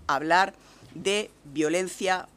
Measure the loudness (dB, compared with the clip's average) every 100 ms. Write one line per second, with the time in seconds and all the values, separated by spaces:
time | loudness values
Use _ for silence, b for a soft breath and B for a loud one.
0 | -2 -2 4 4 4 -2 B B B -6
1 | -2 -2 -4 -12 -8 -2 0 0 -2 -4
2 | -2 -2 -4